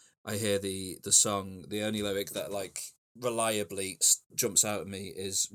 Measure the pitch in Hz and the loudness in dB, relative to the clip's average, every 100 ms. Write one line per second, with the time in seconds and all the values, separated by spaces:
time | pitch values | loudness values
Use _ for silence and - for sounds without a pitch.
0 | - _ - 107 110 101 98 95 92 - | -20 _ -6 -2 2 2 2 -4 -6 -8
1 | 98 - 110 101 95 95 71 104 107 107 | 2 4 4 0 -4 -10 -8 -4 -2 0
2 | 104 98 98 101 78 101 95 - - - | 0 -2 -2 -4 -4 -4 -6 -8 -12 -14
3 | _ - 123 117 113 107 101 98 95 90 | _ -6 -2 0 2 2 -2 -4 -6 2
4 | - - - - 117 95 110 104 87 98 | 4 4 2 -2 2 4 4 0 -4 -6
5 | 98 - 95 95 - | -8 -6 -4 -2 -2